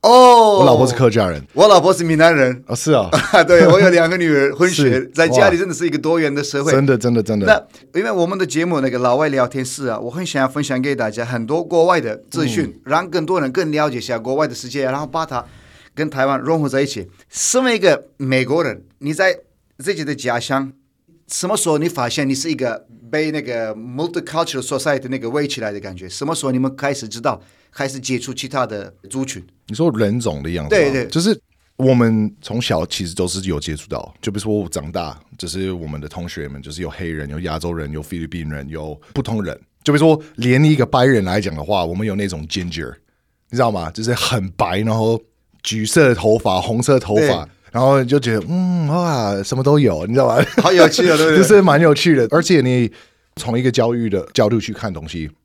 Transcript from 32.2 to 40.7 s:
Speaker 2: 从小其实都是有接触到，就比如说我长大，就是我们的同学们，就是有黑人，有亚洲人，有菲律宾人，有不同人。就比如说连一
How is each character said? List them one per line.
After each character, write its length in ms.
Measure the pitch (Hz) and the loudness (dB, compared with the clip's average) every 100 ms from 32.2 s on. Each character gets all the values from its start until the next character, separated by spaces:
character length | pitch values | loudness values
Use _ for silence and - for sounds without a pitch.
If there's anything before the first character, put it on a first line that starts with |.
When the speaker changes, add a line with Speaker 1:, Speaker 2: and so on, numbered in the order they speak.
| 107 - | -2 -6
Speaker 2:
从 180 | - 117 | -10 -6
小 240 | 123 90 82 | -2 -2 -4
其 200 | - 90 | -6 -8
实 80 | |
都 120 | 87 90 | -4 -4
是 140 | 90 95 | -4 -6
有 100 | 85 | -6
接 160 | 82 | -6
触 140 | 76 - | -10 -10
到， 260 | 80 - - | -12 -12 -12
就 100 | - | -10
比 60 | 101 | -8
如 60 | |
说 100 | 107 | -4
我 160 | 104 87 | -4 -4
长 220 | - 73 | -8 -8
大， 260 | 82 78 73 _ - | -8 -8 -12 _ -16
就 100 | 87 | -10
是 240 | 87 95 | -8 -6
我 140 | 90 78 | -8 -10
们 140 | 73 | -10
的 80 | 73 | -12
同 200 | - 87 | -12 -12
学 180 | - 73 | -10 -12
们， 120 | 69 | -14
就 100 | 69 | -16
是 120 | 76 | -12
有 80 | 85 | -12
黑 200 | - 87 | -10 -10
人， 180 | 78 73 | -8 -10
有 100 | 76 | -8
亚 180 | 87 78 | -8 -6
洲 140 | 85 | -6
人， 180 | 82 73 | -8 -8
有 120 | 76 | -10
菲 160 | 76 90 | -10 -10
律 80 | 80 | -10
宾 220 | 85 78 | -10 -10
人， 200 | 73 69 | -10 -12
有 320 | 78 76 76 _ | -12 -12 -14 _
不 80 | - | -10
同 200 | 117 110 | -6 -6
人。 160 | 90 - _ _ | -8 -10 _ _
就 100 | - | 0
比 60 | 147 | 2
如 80 | 160 | 4
说 160 | 156 156 - | 2 -2 -6
连 260 | 123 127 | 0 4
一 140 | 156 | 4